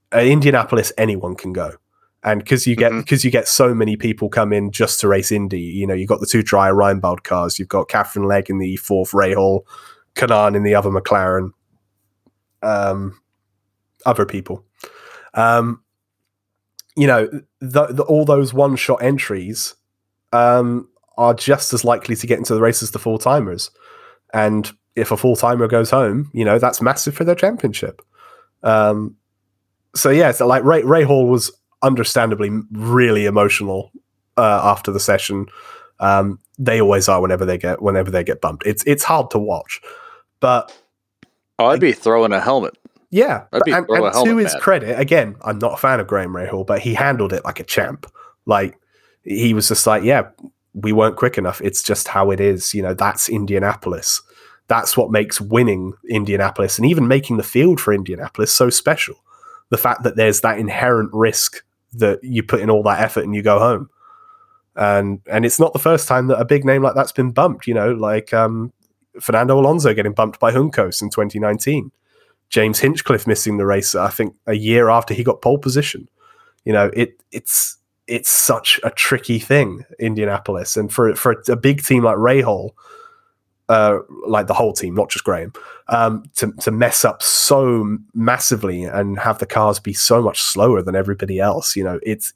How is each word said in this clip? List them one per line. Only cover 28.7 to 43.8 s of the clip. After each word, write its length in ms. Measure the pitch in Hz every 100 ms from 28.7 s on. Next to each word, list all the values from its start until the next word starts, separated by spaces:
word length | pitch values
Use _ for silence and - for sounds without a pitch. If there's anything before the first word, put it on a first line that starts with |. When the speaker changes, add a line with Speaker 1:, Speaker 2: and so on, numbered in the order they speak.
| 110 107 107 107 - _ _ _ _ _ _ _ -
Speaker 1:
so, 140 | 135
yeah, 220 | 143 156
so, 140 | 120 123
like, 160 | 127
Ray, 200 | 127 160
Ray 200 | 127 160
Hall 240 | 143 139 123
was 240 | 127 - - _ _
understandably 640 | 135 123 113 127 113 101 104
m-, 180 | 107 107
really 540 | 107 113 123 120 107 104
emotional, 680 | 104 101 - 101 95 - - _ _ _ -
uh, 260 | 110 101
after 280 | 101 98 -
the 80 | 98
session. 480 | - 98 - 98 101 - - - - -
Um, 400 | 98 98 101 98 _ -
they 220 | 123 113
always 260 | 101 101 98
are 120 | 92
whenever 240 | 92 92 92
they 120 | 90
get, 240 | 90 -
whenever 300 | 101 95 92
they 120 | 92
get 180 | 87 80
bumped. 240 | 80 76 -
It's, 180 | 104 147
it's 180 | 139
hard 260 | - 165 123
to 80 | 110
watch, 420 | 104 87 - - - - - - _ _
but 360 | 127 123 - - _ _ _ _ _ _ _ -
Speaker 2:
Oh, 80 | 117
I'd 100 | 143
Speaker 1:
I 20 |
Speaker 2:
be 120 | 160
throwing 380 | 113 113 113 113
a 60 | 98
helmet. 380 | 101 135 90 - _ _ _
Speaker 1:
Yeah, 360 | 185 269 120 -
Speaker 2:
I'd 80 | -
Speaker 1:
but, 60 | -
Speaker 2:
be 60 |
Speaker 1:
and, 140 | 170